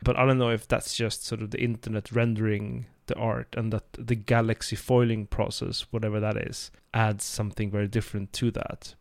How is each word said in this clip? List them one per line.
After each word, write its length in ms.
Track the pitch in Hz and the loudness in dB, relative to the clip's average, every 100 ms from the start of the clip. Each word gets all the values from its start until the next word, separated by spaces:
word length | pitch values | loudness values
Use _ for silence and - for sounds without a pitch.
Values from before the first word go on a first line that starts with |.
but 140 | 123 123 | 2 6
I 100 | 131 | 6
don't 120 | 131 | 6
know 120 | 120 | 4
if 180 | 110 - | 2 2
that's 280 | 120 - - | 0 0 -2
just 280 | 113 - | -2 -2
sort 180 | - 110 | -6 -6
of 80 | 107 | -4
the 100 | 120 | 0
internet 520 | 120 113 - 107 - | 0 0 -4 -4 -2
rendering 760 | 117 117 110 110 104 104 120 120 _ - | 2 2 2 2 0 -2 -6 -10 _ -6
the 100 | - | -2
art, 320 | 117 117 120 - | 0 -2 -4 -4
and 160 | 110 | -2
that 120 | 107 - - | -2 -4 -8
the 160 | 117 | -2
galaxy 640 | 117 104 117 113 110 - 107 | -2 4 4 4 0 -4 -4
foiling 500 | - 123 120 110 101 | 2 4 4 2 -2
process, 600 | - - - - - - | -2 -2 -2 -6 -6 -6
whatever 300 | 113 110 107 | -4 -2 0
that 160 | 107 107 | 0 -2
is, 340 | - - - - _ | -4 -8 -12 -18 _
adds 300 | 113 110 101 | 2 2 2
something 440 | - - 107 95 104 | -4 -4 -4 -2 -2
very 200 | 104 104 | -2 0
different 440 | 110 - 104 98 | -2 -2 -4 -6
to 180 | - 120 | -2 -2
that. 420 | - - - - - | 0 -6 -10 -14 -12